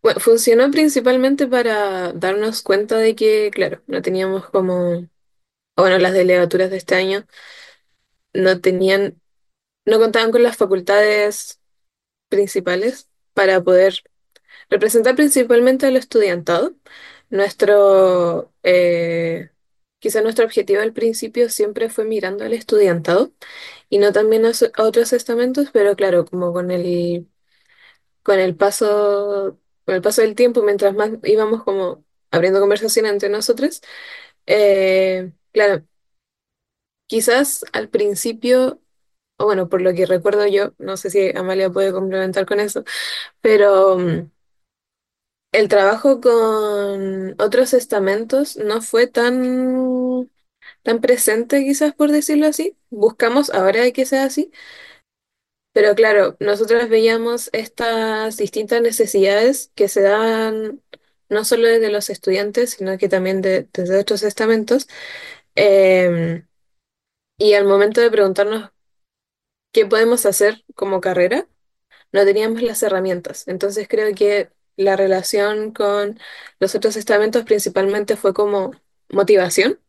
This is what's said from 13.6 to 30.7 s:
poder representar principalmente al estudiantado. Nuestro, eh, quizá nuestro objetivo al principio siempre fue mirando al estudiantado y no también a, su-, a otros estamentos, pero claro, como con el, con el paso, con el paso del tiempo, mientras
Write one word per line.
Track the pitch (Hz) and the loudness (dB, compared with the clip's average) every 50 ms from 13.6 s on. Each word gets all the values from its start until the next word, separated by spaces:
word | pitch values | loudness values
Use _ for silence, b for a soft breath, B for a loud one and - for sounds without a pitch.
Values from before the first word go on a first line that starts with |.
poder | 180 185 185 180 190 196 190 - _ _ _ _ _ _ _ b b b b b b b | 2 4 4 6 6 4 2 -2 _ _ _ _ _ _ _ b b b b b b b
representar | - 202 202 220 226 233 220 254 254 | -2 0 0 2 2 2 2 2 2
principalmente | 254 302 285 - 269 247 226 240 233 240 254 262 262 277 | 2 2 2 4 0 2 4 4 4 4 4 2 2 2
al | 269 254 | 2 0
estudiantado. | 262 262 _ - 233 208 196 175 175 160 165 170 170 226 359 359 _ B B B B B B B B B B | 0 -2 _ 0 0 2 2 -2 -4 -2 -2 -2 0 -2 -4 -6 _ B B B B B B B B B B
Nuestro, | - 196 196 202 - _ - 196 208 208 202 196 196 190 190 185 180 180 175 175 170 170 - _ _ _ | -2 -2 -2 -2 0 _ 2 4 6 6 6 6 6 6 4 4 4 2 0 0 -2 -4 -8 _ _ _
eh, | _ 180 180 180 180 175 175 170 170 170 170 170 165 165 165 170 175 160 _ _ _ _ _ _ _ _ _ _ | _ 2 2 4 4 2 0 0 -2 -4 -4 -4 -4 -4 -6 -8 -10 -16 _ _ _ _ _ _ _ _ _ _
quizá | - 220 - 220 | -8 -4 -2 0
nuestro | 214 226 220 240 226 | 0 0 0 0 0
objetivo | 226 - - 202 - 196 202 | 0 0 -2 0 0 0 0
al | 214 226 226 | 0 -4 -4
principio | - 226 226 226 - - 220 - 240 240 233 | -2 -2 -2 -2 -4 -8 -8 0 0 0 0
siempre | - - 208 208 208 - 233 226 | 0 -4 -4 -4 -2 -6 -6 -6
fue | 226 - 214 | -4 -6 -4
mirando | 220 220 214 185 185 196 202 220 | -4 -4 -4 -4 -6 -8 -8 -6
al | 220 226 | -6 -6
estudiantado | 233 - - 240 214 202 190 170 170 156 - 170 185 269 277 _ _ B B B B B B B B B B | -8 -4 0 2 4 4 4 2 0 0 0 2 2 0 0 _ _ B B B B B B B B B B
y | - 202 | 0 2
no | 202 202 | 2 4
también | 196 208 214 220 226 226 226 | 4 2 2 2 2 4 2
a, | 226 233 | 2 2
su-, | - - - - | 0 -4 -4 -2
a | - 214 | 0 0
otros | 220 214 233 233 233 | 0 2 0 0 0
estamentos, | - 240 - - 233 233 240 254 254 285 285 277 | -2 -4 -2 -4 -2 -2 -2 -2 0 -2 -4 0
pero | _ 226 202 202 202 | _ 2 2 2 2
claro, | - 202 196 175 175 170 | 0 0 2 2 0 0
como | 175 - 180 180 175 | -2 -6 -6 -4 -4
con | 170 180 175 180 | -4 -4 -4 -4
el, | 180 180 175 175 175 175 175 175 175 175 170 _ _ _ _ b b b b b b b b b b b b _ _ _ | -4 -4 -4 -2 -4 -2 -2 -4 -4 -6 -8 _ _ _ _ b b b b b b b b b b b b _ _ _
con | _ - 202 190 | _ 0 2 2
el | 185 185 170 | 2 0 0
paso, | - 202 202 202 - 226 208 208 208 208 202 202 202 202 202 202 202 196 190 - _ _ _ _ _ _ | 0 0 0 0 0 -2 0 0 0 0 0 0 -2 -2 -4 -4 -4 -6 -8 -10 _ _ _ _ _ _
con | - 190 | -6 -6
el | 185 | -2
paso | 180 202 208 - | -2 0 0 2
del | 220 220 208 | 0 0 2
tiempo, | 220 247 247 233 247 | 2 2 2 2 2
mientras | 208 208 | 0 0